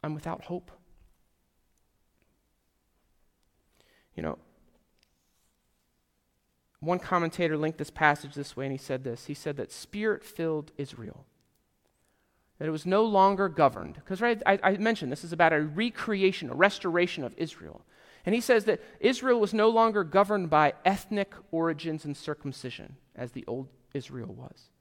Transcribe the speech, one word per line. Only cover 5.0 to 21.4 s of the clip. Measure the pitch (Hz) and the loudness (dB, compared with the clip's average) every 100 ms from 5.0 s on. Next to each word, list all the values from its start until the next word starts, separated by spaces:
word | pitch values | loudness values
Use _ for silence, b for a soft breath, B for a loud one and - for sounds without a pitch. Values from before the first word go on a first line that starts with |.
| _ _ _ _ _ _ _ _ _ _ _ _ _ _ _ _ _ _ | _ _ _ _ _ _ _ _ _ _ _ _ _ _ _ _ _ _
one | 151 180 | -4 -4
commentator | - 180 165 - 170 156 | 0 0 0 0 0 0
linked | 156 160 | -2 -4
this | 151 | -10
passage | - 156 147 139 | 2 2 2 -4
this | 139 143 - | -12 -10 -8
way, | 135 | -8
and | |
he | 135 | -8
said | - 131 | -6 -6
this. | 131 117 - | -6 -10 -10
He | |
said | 147 160 143 | -10 -8 -8
that | 104 | -10
Spirit-filled | - - 208 214 202 - - 165 156 147 - | -12 -12 -4 -2 -2 -6 -4 -2 -2 -6 -10
Israel, | 139 - 113 - - _ _ _ _ _ _ _ _ _ _ _ _ _ | -10 -10 -14 -16 -20 _ _ _ _ _ _ _ _ _ _ _ _ _
that | 156 | -6
it | |
was | 156 170 | -6 0
no | 196 | 2
longer | 226 202 190 196 196 | 4 6 6 4 -2
governed, | 156 143 101 76 - | 4 4 4 -12 -14
'cause, | - 190 | -10 -2
right, | 240 226 - | 0 2 2
I, | 196 | 4
I | 185 196 | 2 2
mentioned | 220 226 139 | 0 0 -4
this | 139 | -8
is | 170 | -8
about | 165 165 | 4 4
a | 156 | 6
recreation, | 151 151 233 - - 202 190 190 139 | 0 -2 -4 -2 -4 2 2 0 -6
a | |
restoration | 127 190 - 190 170 175 - | 2 2 4 -2 0 0 -2
of | 123 - | -8 -6
Israel. | 160 - 80 76 _ b b b | -8 -8 -18 -20 _ b b b
And | - | -2
he | 226 | -2
says | 233 233 208 | 4 4 4
that | 175 B B | -2 B B
Israel | 233 254 262 240 | 0 2 2 2
was | 208 | 2
no | 214 214 | 4 4
longer | 226 226 208 | 6 4 2
governed | 170 180 196 208 175 | 2 2 2 0 2
by | 151 151 - | 4 4 4
ethnic | 180 196 - 208 196 - | 0 0 -2 -4 -4 -8